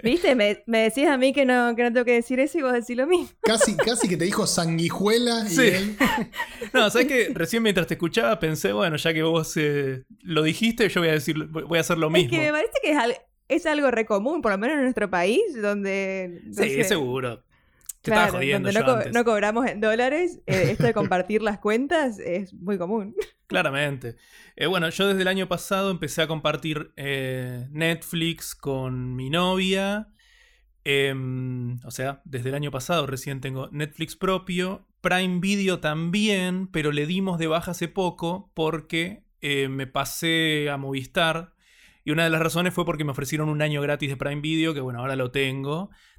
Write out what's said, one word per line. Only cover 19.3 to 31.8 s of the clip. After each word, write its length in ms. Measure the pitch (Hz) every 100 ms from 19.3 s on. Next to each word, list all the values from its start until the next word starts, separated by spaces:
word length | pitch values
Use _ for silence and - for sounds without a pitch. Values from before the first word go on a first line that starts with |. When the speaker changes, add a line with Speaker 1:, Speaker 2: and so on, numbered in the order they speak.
| 208 208 226 247
Speaker 1:
en 140 | 175
dólares, 600 | 214 220 254 302 349 - -
eh, 220 | 190 175
esto 140 | 220
de 100 | 240
Speaker 3:
<laughs> 0 |
Speaker 1:
compartir 480 | 220 202 180 185 208
las 160 | 214 202
cuentas 600 | 208 220 285 330 269 202
es 340 | - 175 190
muy 240 | - 180 202
común. 360 | 175 220 196 359 - _ _
Speaker 3:
Claramente. 680 | 185 156 139 147 135 123 117 _ - - -
Eh, 100 | 147
bueno, 220 | 185 165
yo 180 | 165 196
desde 140 | 190
el 60 | 185
año 200 | 190 185
pasado 420 | 170 - 190 196
empecé 300 | 180 147 -
a 60 | 156
compartir, 640 | 160 151 151 165 151 147 -
eh, 720 | 139 139 131 127 127 123 131
Netflix 840 | 151 165 165 - 170 165 165 -
con 600 | - 143 135 131 127 127 123
mi 140 | 131
novia. 800 | 165 180 185 185 190 196 208 214 _ _ _ _ _ _ _
Em, 920 | - 139 139 135 127 127 127 127 120 120